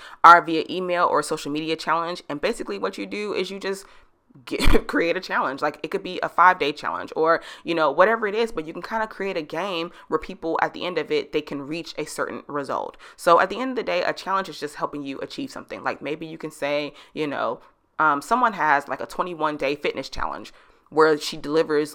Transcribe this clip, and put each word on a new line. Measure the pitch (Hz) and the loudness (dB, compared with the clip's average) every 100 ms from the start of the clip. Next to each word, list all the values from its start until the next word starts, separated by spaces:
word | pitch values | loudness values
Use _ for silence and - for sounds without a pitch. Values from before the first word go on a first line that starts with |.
| - - | -18 8
are | 165 170 | 12 12
via | 160 160 - | 10 -2 0
email | 175 180 175 175 | -4 -2 2 4
or | 143 | 2
social | 147 156 143 | 0 -4 -4
media | 151 160 160 | -4 -2 -4
challenge. | - 160 165 175 - | 0 0 0 -6 -8
And | 147 | -2
basically | 185 240 175 202 | -2 -2 -6 -4
what | 190 196 | -6 -6
you | 196 | -8
do | 202 208 | -8 -4
is | - 185 | -4 -4
you | 196 | -6
just | 190 190 - - - _ _ 139 | -8 -8 -10 -20 -20 _ _ -20
get, | 123 - - 226 - | -8 4 8 8 6
<laughs> | |
create | - 170 170 | -2 0 -2
a | |
challenge. | 185 196 170 139 | -2 -2 -2 -2
Like, | 147 147 | -4 -4
it | 156 | -6
could | 196 | -6
be | 180 180 | -6 -6
a | 156 | -4
five-day | - 175 180 147 | 6 6 6 0
challenge | 151 95 85 90 - | -2 -6 -6 -6 0
or, | 160 165 - - | 2 2 0 -14
you | - | -4
know, | 165 156 | 0 0
whatever | 143 190 226 214 | 4 4 4 -2
it | |
is, | 208 233 | -2 -2
but | 160 156 | -4 -8
you | |
can | 170 | -10
kinda | 175 226 220 | -8 -4 -6
create | - 196 175 | -4 -6 -4
a | |
game | 151 156 196 175 170 - - | -6 -6 -4 -4 -6 -10 -4
where | 156 | -4
people | - 185 165 160 | -4 -8 -4 0
at | 160 | -2
the | - | -2
end | 175 170 | -6 -4
of | 147 | -2
it, | 147 - | -2 -2
they | 156 | -6
can | 151 143 139 | -6 -10 -10
reach | 165 156 - | -10 -10 -10
a | |
certain | 151 - - 113 - | -10 -6 -6 -8 -8
result. | 143 135 110 50 - - - | -8 -4 -6 -6 -12 -20 -4
So | - 170 | 4 6
at | 185 | 6
the | 202 | 0
end | 262 | -4
of | 247 | -4
the | |
day, | 185 175 | -2 -2
a | - | -2
challenge | - - 190 185 | -4 -4 -4 -4
is | 151 | -8
just | 147 - | -10 -6
helping | 165 147 | -8 -6
you | 139 135 | -10 -10
achieve | - - 135 | -10 -8 -10
something. | - - 98 | -10 -12 -6
Like, | 131 - | -6 -6
maybe | 139 160 165 | -6 -8 -10
you | 160 | -12
can | 156 | -12
say, | - 143 147 147 - - | -6 -4 -2 -4 -12 -16
you | - 151 | -6 -6
know, | 127 113 123 - _ _ - | -2 -4 -4 -12 _ _ 0
um, | 156 143 | 2 2
someone | - 233 247 | 0 2 2
has, | 196 151 143 - | 2 2 2 0
like, | 139 | -8
a | - | -8
twenty-one | - 180 165 156 151 | -6 -6 -2 -2 -2
day | 139 147 | -2 -2
fitness | 165 - 135 | -4 -4 -8
challenge | - 82 73 107 - - _ _ | -6 -6 -6 -14 -20 -20 _ _
where | 147 156 151 | 4 4 4
she | - 160 | -2 -8
delivers | 143 156 165 151 151 | -2 0 2 0 -2